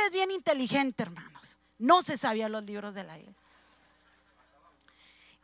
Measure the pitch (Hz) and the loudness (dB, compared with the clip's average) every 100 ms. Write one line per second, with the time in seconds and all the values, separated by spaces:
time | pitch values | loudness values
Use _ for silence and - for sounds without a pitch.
0 | 415 359 381 381 277 285 254 269 269 - | 4 2 0 0 -2 0 0 2 0 -2
1 | 208 170 - - - - _ - 233 359 | -6 -8 -18 -20 -20 -20 _ -2 6 6
2 | 349 285 262 220 220 214 208 208 208 202 | 6 0 0 0 -2 -6 -8 -10 -10 -12
3 | 175 160 202 196 _ _ _ _ _ _ | -14 -16 -20 -20 _ _ _ _ _ _
4 | _ _ _ _ _ _ _ _ _ _ | _ _ _ _ _ _ _ _ _ _
5 | - - - _ | -20 -20 -20 _